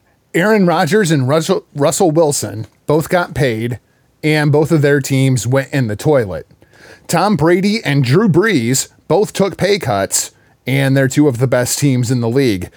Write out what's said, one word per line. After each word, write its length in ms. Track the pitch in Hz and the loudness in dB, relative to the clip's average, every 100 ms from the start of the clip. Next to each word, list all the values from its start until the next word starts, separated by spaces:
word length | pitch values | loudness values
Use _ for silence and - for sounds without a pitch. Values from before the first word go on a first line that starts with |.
| _ _ _ | _ _ _
Aaron 320 | 156 196 220 175 | -2 0 2 2
Rodgers 440 | 165 170 208 175 | 2 0 0 2
and 180 | 156 127 | 0 2
Russell, 360 | 156 165 175 - | 0 0 -4 -4
Russell 360 | 143 143 - 185 | -2 -2 2 0
Wilson 560 | 156 170 - 104 110 110 _ - | 2 0 0 -6 -10 -14 _ -2
both 220 | 151 - | -2 0
got 260 | 175 175 | -2 -2
paid, 440 | 127 135 110 120 120 _ _ _ _ | -2 -2 -2 -6 -8 _ _ _ _
and 260 | 156 151 151 | -2 0 2
both 220 | 147 151 | 2 2
of 100 | 165 | 2
their 180 | 143 143 | 2 2
teams 460 | 131 135 135 127 120 | 0 0 0 0 0
went 260 | 135 131 | -2 -2
in 140 | 143 117 | -4 -4
the 100 | 104 | -2
toilet. 520 | 156 143 104 80 - _ _ _ - - - | 0 0 0 -8 -14 _ _ _ -20 -20 -4
Tom 300 | 170 196 175 | -2 0 0
Brady 460 | 160 180 202 190 | 0 0 0 -2
and 180 | 139 143 | -2 -2
Drew 260 | 120 151 226 | 2 2 4
Brees 600 | 156 220 165 117 131 - _ - | 4 4 0 0 -2 -4 _ -2
both 240 | 165 214 | -2 0
took 260 | - 196 - | -2 -4 -2
pay 200 | 185 202 | -2 -2
cuts, 520 | 123 98 98 - - _ _ _ - | -2 -2 -2 -4 -6 _ _ _ -4
and 300 | 135 135 135 | 0 2 2
they're 120 | 135 | 2
two 200 | 147 147 | 2 2
of 80 | 117 | 2
the 80 | 131 | 0
best 320 | 123 120 - | 0 -2 0
teams 320 | 143 123 120 | 0 0 0
in 100 | 127 | -2
the 100 | 117 | 0
league 400 | 127 131 95 - | 0 0 -2 -6